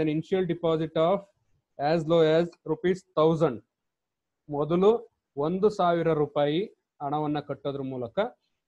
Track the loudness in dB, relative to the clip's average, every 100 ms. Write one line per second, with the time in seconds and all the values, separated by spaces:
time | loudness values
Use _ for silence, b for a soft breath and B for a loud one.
0 | -2 -2 -2 -2 0 -2 -2 -2 -2 0
1 | 0 0 -4 _ _ _ _ -6 -2 0
2 | 2 4 4 4 0 -6 -6 -2 -2 -2
3 | -4 2 2 4 0 -2 -12 _ _ _
4 | _ _ _ _ -8 -4 0 2 4 2
5 | -4 _ _ -6 -4 0 0 2 0 2
6 | 0 0 0 0 0 -2 -4 -12 _ -12
7 | -6 -4 -4 -6 -8 -8 -8 -8 -8 -8
8 | -6 -4 -6 -8 _ _